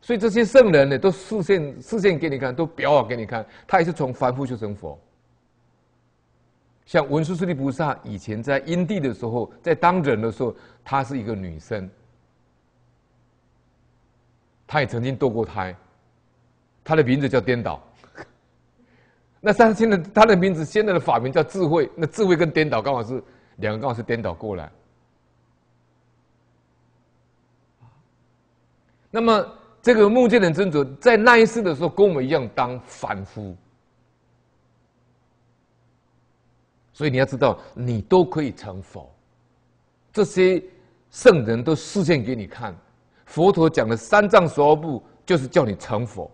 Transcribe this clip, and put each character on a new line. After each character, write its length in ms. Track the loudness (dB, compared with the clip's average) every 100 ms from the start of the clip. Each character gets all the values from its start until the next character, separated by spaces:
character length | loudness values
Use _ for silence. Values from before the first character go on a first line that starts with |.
所 120 | -4
以 40 | -2
这 120 | 0
些 140 | 2
圣 260 | 4 6 8
人 180 | 6 4
呢， 80 | 2
都 120 | 0
示 320 | -2 -8 -8
现， 400 | 0 0 0 -12
示 160 | -8 -2
现 180 | 0 0
给 120 | -2
你 100 | -4
看， 160 | -6
都 100 | -4 -6
表 280 | -4 2 2
演 120 | 2
给 80 | -6
你 100 | -8
看， 180 | -10 -10 -18 _
他 140 | 0
也 40 |
是 80 | 2
从 200 | -2 -6
凡 200 | -2 -4 -2
夫 80 | -6
修 80 |
成 220 | -8 -8 -10
佛。 200 | -14 -16 _ _ _ _ _ _ _ _ _ _ _ _ _ _ _ _ _ _
像 240 | _ -2 0
文 140 | -2
殊 100 | -4
师 120 | -4 -4
利 80 |
菩 180 | -4 -6
萨 260 | -4 -4 -6
以 120 | -10 -14
前 220 | -10 -10
在 180 | -4 -4
因 260 | -2 -4 -2
地 140 | -2
的 120 | -4
时 120 | -6
候， 260 | -6 -6 -6 -8
在 120 | -4
当 260 | 0 2 0
人 180 | 0 -2
的 100 | -2
时 120 | -4
候， 120 | -8 -8 -20 _
他 180 | -6 -6
是 160 | -4 -8
一 60 |
个 100 | -8
女 240 | -8 -10 -14
生， 320 | -10 -10 -10 _ _ _ _ _ _ _ _ _ _ _ _ _ _ _ _ _ _ _ _ _ _ _ _ _ _ _ _
他 140 | -4
也 60 | -2
曾 160 | -4
经 160 | -6 -2
堕 140 | -2
过 120 | -2
胎， 300 | -6 -6 -10 -10 _ _ _ _ _ _ _ _ _ _
他 100 | -4
的 80 | 0
名 160 | 2 2
字 100 | 0
叫 120 | -2
颠 200 | 0 -4
倒。 220 | -4 -10
<laughs> 1600 | -14 _ _ -20 -20 _ _ _ _ _ _ _ _ _ _ _
那 120 | -2
他 200 | 4 4
现 160 | 4 0
在， 80 | 0
他 300 | 0 4 6
的 100 | 6
名 160 | 2
字， 120 | -2
现 200 | -4 -2
在 80 | 0
的 60 | 0
法 220 | 0 -2
名 120 | 0
叫 120 | -2
智 200 | -2 -2
慧， 240 | 0 0 -2
那 100 | -4
智 200 | -8 -2
慧 100 | 0
跟 160 | 2 0
颠 180 | 0 -2
倒 140 | -2
刚 100 | -2
好 120 | -4
是， 180 | -4 -10 -12 _ _ _
两 140 | -6
个 60 | -6
刚 100 | -6
好 60 |
是 80 | -8
颠 180 | -6 -6
倒 140 | -6
过 220 | -8 -10 -10
来。 120 | -12 _ _ _ _ _ _ _ _ _ _ _ _ _ _ _ _ _ _ _ _ _ _ _ _ _ _ _ _ _ _ _ _ _ _ _ _ _ _ _ _ _ _ _ _
那 80 | -2
么 360 | 2 2 0 -10 -20 _
这 140 | 2
个 160 | 6 6
目 180 | 6 4
犍 120 | 4
连 120 | 2
尊 160 | 0 0
者 160 | 0 -2 2
在 200 | 4 6
那 220 | 6 6
一 80 | 6
世 160 | 4
的 100 | -2
时 100 | -2
候， 60 | -4
跟 160 | 4
我 80 | 2
们 120 | 4 0
一 40 |
样 180 | -2 -2
当 280 | -4 -4 -6
凡 440 | -14 -14 -10 -8
夫。 320 | -10 -14 -14 -16 _ _ _ _ _ _ _ _ _ _ _ _ _ _ _ _ _ _ _ _ _ _ _ _ _ _ _ _ _ _ _ _ _
所 140 | _ -4
以 40 |
你 80 | 0
要 60 |
知 120 | -2 2
道， 200 | 0 0 -10
你 280 | -10 -6 -6
都 220 | 2 2
可 180 | 2 -2
以 80 | -6
成 320 | -8 -14 -16
佛， 260 | -16 -20 -20 _ _ _ _ _ _ _ _ _ _
这 120 | -2
些 360 | -2 2 2 2 -4 _ _ _ _
圣 340 | 4 6 6 2
人 160 | -4
都 140 | -2 -4
示 260 | -4 -4
现 180 | 0 0
给 140 | -2
你 100 | -8
看。 320 | -10 -12 -14 -14 _ _ _ _
佛 280 | _ 0 0
陀 180 | 4 2
讲 180 | 2 -2
的 80 | -4
三 320 | 0 2 4
藏 200 | 4 4
十 120 | 2
二 140 | 2
部， 260 | 2 0 -10 -12 _
就 140 | -2 -2
是 80 | 0
叫 180 | 0
你 120 | 0 -4
成 280 | -6 -6
佛。 240 | -6 -12 -16